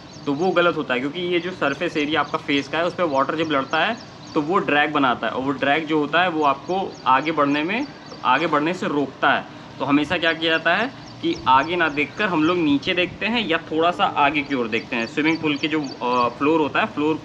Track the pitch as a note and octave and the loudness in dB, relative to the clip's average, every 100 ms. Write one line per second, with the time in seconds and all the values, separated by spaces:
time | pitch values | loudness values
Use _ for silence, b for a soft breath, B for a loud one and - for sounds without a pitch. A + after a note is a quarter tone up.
0 | - - - C#3 F#3 E3+ F3 D#3+ C3 B2 | -18 -10 -4 0 2 4 2 2 -2 -2
1 | C#3+ F3 F3+ F3 F3 F3+ - C#3 F3 E3 | -2 -4 -2 -2 -2 -2 -2 -2 -2 -2
2 | D3 D#3 C#3+ D#3 - C#3+ C3+ D#3 F3 F3 | 0 0 -2 -4 -2 -2 -2 -2 -2 0
3 | F3 C3+ C3+ D#3+ E3 C#3+ C3 D#3+ F3+ A3+ | 0 2 0 0 0 0 0 0 0 -2
4 | - - - D#3+ D3 G3 C3 D3 D3+ D3 | -10 -18 -6 -2 2 0 2 2 2 2
5 | C3+ A#2 A#2 A#2 C3+ C3+ C3+ D3 D#3 D#3 | 2 2 -2 -2 -4 -2 2 0 2 0
6 | C#3+ D#3+ F3+ D#3 D3 C3+ - F#3 F#3+ - | 2 2 2 2 2 0 -2 -4 -4 -4
7 | - C3+ D#3 D#3 C#3+ D3 D#3+ A3 C#4+ - | 2 2 2 0 2 2 0 -4 -6 -10
8 | - - - C3 E3 D3+ D#3 F3+ F#3+ D3 | -18 -6 2 2 2 0 0 -2 -2 -2
9 | C#3 - D3+ A#2+ - - - - C3+ C#3+ | -2 0 2 2 -2 -14 -16 -8 0 0
10 | C#3+ F3+ E3 D#3+ D#3+ D#3+ E3 F#3 B3 - | 2 0 0 0 0 2 2 2 0 -6
11 | - - E3 E3 A#2+ C3 D#3+ F3 D#3+ C#3+ | -18 -6 -4 -2 4 4 4 2 0 0
12 | C#3+ - G#3 F3 D#3 F3+ D#3 C#3 F#3 F3+ | -4 -2 0 2 2 2 2 2 2 0
13 | F3 - G3+ A#3 F#3+ E3 E3 D#3+ E3 F#3 | 0 -2 -2 -2 0 -2 -2 0 2 2
14 | G3 - C#3+ D3 C#3 C#3 A2+ A2 - B2 | 0 4 2 2 -2 -2 0 -2 -2 -4
15 | A2+ - D3+ D#3+ D#3 C#3+ D#3 D#3 C3+ - | -4 0 0 2 0 -2 -2 -2 -4 -4
16 | B2 B2 A#2+ A#2+ C#3+ D#3+ C#3+ D3 G#3+ - | 0 2 2 2 2 2 2 0 -2 0
17 | D3+ D#3 | -2 -2